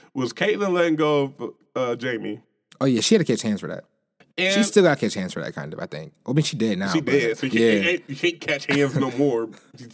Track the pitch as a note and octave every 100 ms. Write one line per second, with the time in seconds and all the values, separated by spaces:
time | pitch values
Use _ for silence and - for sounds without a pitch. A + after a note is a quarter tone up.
0 | - C3+ A#2+ - G3+ G#3 G3 F3 E3+ D#3
1 | D3+ D3 C#3 - A#2+ - _ B2+ B2 A#2+
2 | B2+ A2+ G#2 G#2+ _ _ _ - C3+ A#2
3 | - A3 D3+ A2+ A2+ G2+ D#2+ - - _
4 | _ _ _ - F#3+ G3 G#3+ G#3 F3 C#3
5 | G#2+ G#2 F2+ E2+ C2 - - - E2+ D2+
6 | E2 _ - C#3+ D3+ B2 A2 F#2 G2 D#3
7 | B2 C#3 A#2 A2 C3 A2+ A2+ G#2 E3+ F3+
8 | - C3 F3+ E3+ - C#3+ - C#3+ C#3 C#3
9 | C3+ B2 C#3+ A#2 A2+ - _ - A#2